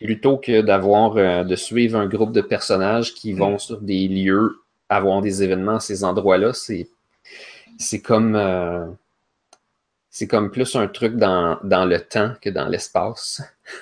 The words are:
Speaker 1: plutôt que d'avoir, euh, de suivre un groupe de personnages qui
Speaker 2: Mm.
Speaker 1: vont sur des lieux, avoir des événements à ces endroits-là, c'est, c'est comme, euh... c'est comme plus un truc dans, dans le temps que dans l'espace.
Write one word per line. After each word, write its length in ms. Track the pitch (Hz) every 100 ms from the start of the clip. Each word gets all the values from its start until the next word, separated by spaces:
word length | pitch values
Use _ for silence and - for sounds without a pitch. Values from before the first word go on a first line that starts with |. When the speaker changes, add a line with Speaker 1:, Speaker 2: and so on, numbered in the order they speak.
Speaker 1:
plutôt 380 | 107 107 135 135
que 240 | - 110
d'avoir, 560 | 107 98 98 104 110 107
euh, 260 | 92 87
de 100 | 90 90
suivre 420 | - 117 117 113
un 80 | 98
groupe 260 | 104 110
de 80 | 113
personnages 720 | - 101 - 95 98 117 117
qui 220 | - 110
Speaker 2:
Mm. 40 | 95
Speaker 1:
vont 200 | 98 101
sur 240 | - 110
des 260 | 101 95 95
lieux, 520 | 95 95 98 113 - _ _ _
avoir 320 | 101 98 98
des 220 | 104 95
événements 340 | 95 92 98 110
à 40 |
ces 220 | - 98
endroits-là, 520 | 95 98 98 92 110
c'est, 340 | 127 - 90 85 _ _ _ - - - - _ -
c'est 220 | - 104
comme, 360 | - 110 113 107
euh... 500 | 98 92 87 87 85 101 _ _ _ _ _ _ _ _ _ _ _
c'est 200 | - 104
comme 220 | 110 101
plus 260 | 123 123 127
un 100 | 101
truc 280 | - 113 117
dans, 420 | 101 90 85 85
dans 220 | 98 92
le 160 | 92 85
temps 320 | - 110 107 110
que 80 | 104
dans 200 | 90 73
l'espace. 760 | 87 - - 101 - - - - _ - -